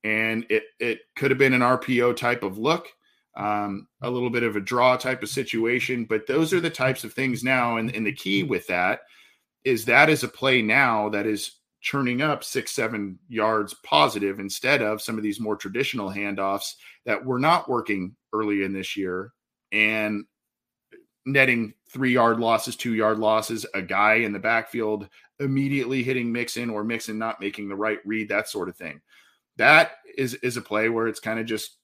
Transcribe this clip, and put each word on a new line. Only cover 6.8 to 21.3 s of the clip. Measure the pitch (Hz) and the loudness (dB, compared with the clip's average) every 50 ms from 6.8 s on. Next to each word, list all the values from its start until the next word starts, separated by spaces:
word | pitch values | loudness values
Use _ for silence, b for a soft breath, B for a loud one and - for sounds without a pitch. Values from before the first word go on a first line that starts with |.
| 131 131 131 - - | 0 0 0 0 -6
of | 117 - | -10 -6
things | - 135 131 123 110 120 | -2 -2 -2 -2 -2 0
now. | 131 131 127 120 120 117 | 0 2 2 2 0 0
And, | 113 113 123 - | 0 -2 -2 -4
and | 110 110 | -2 -4
the | 104 - | -4 -4
key | - - - 98 101 170 | -4 -2 0 0 0 2
with | 143 113 87 - | 0 -2 -4 -2
that | - 90 87 90 95 113 - - b b b b b b b b b _ _ _ | -2 0 0 2 0 0 -2 -6 b b b b b b b b b _ _ _
is | 131 127 113 110 | 0 0 0 2
that | 120 120 135 151 156 | 4 6 6 8 8
is | 156 143 - | 6 2 0
a | |
play | - - - 131 135 131 127 110 | -6 -6 -2 0 2 2 2 2
now | 104 113 135 139 123 113 107 104 107 | 2 4 4 4 4 2 0 0 0
that | 107 101 104 | -2 -2 -2
is | 110 107 101 - - - _ _ _ _ _ | -2 -2 -4 -6 -10 -14 _ _ _ _ _
churning | - - - 139 135 123 123 123 | -8 -4 -2 -2 -2 -2 0 0
up | 147 156 143 - - | 0 0 0 -2 -4
six, | - - - - - | -4 -4 -4 -4 -4
seven | - - 117 113 117 107 101 98 92 - _ | -4 -2 -2 -2 -2 -4 -6 -6 -8 -14 _
yards | _ 117 110 107 110 110 107 104 98 - _ - | _ -2 0 2 2 2 2 0 -4 -8 _ -6
positive | - - 151 147 127 110 101 101 98 98 107 | 2 4 4 4 4 2 -2 -2 -2 -2 -4
instead | 98 98 - - - 127 143 143 | -8 -8 -8 -4 0 2 2 2
of | 117 107 110 107 - | 2 0 -2 -4 -4
some | - 113 | -6 -6
of | 110 107 | -4 -4
these | 107 101 110 | -4 -4 -4
more | 113 107 104 | -4 -4 -4
traditional | - - 98 98 120 139 - - 120 101 95 | -4 -6 -6 -4 -2 -2 -2 -4 -6 -6 -6
handoffs | 98 101 101 101 101 98 98 98 98 101 - - - B B B B B B | -6 -6 -6 -6 -4 -2 -2 -2 -2 -2 -6 -8 -12 B B B B B B
that | 123 107 - 120 | -4 -4 -4 -2
were | 131 127 | -2 -2
not | 123 135 156 170 170 - - | 2 4 4 4 2 2 0
working | 127 120 107 - 101 95 90 92 110 _ _ _ - | -2 -2 0 -2 -4 -4 -4 -6 -10 _ _ _ -4
early | 107 110 104 101 98 98 | -2 0 0 0 0 0
in | 95 98 | -2 -4
this | 95 92 - - | -6 -6 -6 -6
year | 101 95 92 90 92 98 117 _ _ _ _ _ _ _ _ | -4 -4 -4 -4 -6 -8 -12 _ _ _ _ _ _ _ _
and | 101 107 107 107 110 110 107 107 107 101 - _ _ _ _ _ _ _ _ _ _ _ _ _ - - _ _ _ _ _ | 2 2 4 4 2 0 0 -2 -2 -4 -6 _ _ _ _ _ _ _ _ _ _ _ _ _ -20 -20 _ _ _ _ _
netting | 131 | 0